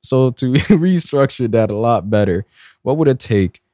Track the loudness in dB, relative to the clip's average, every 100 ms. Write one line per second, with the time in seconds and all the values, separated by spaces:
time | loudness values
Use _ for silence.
0 | -2 0 0 -2 -2 -2 2 2 2 0
1 | -2 0 0 0 -2 0 0 -2 0 0
2 | 0 0 0 -2 -6 _ -20 _ -6 0
3 | 0 0 0 0 0 -4 _